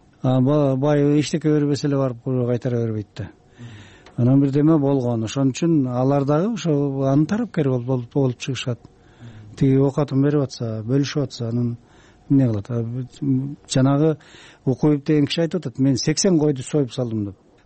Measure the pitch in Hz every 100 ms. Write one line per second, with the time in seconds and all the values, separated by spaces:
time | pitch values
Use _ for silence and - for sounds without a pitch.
0 | _ _ 127 131 127 151 139 131 147 147
1 | 143 147 135 160 151 151 147 139 147 139
2 | 135 117 135 127 120 120 131 120 113 107
3 | 104 - 98 - _ - 120 107 - -
4 | - - 123 139 139 143 151 160 139 139
5 | 120 117 107 139 135 120 170 160 127 123
6 | 131 143 139 151 208 208 165 143 143 135
7 | 135 139 156 214 226 - 139 127 123 131
8 | 120 143 131 120 - 123 127 120 - _
9 | - - 117 107 - - 135 135 139 143
10 | 139 135 143 147 127 - 117 110 110 139
11 | 135 151 131 - 117 120 120 120 _ -
12 | - _ - 139 123 104 98 117 113 123
13 | 123 - 143 131 139 147 - 139 131 139
14 | 160 147 - - - - 135 123 151 147
15 | 143 151 139 - 165 180 139 - 139 123
16 | - 151 202 165 151 131 - 151 123 -
17 | 120 110 101 - _ _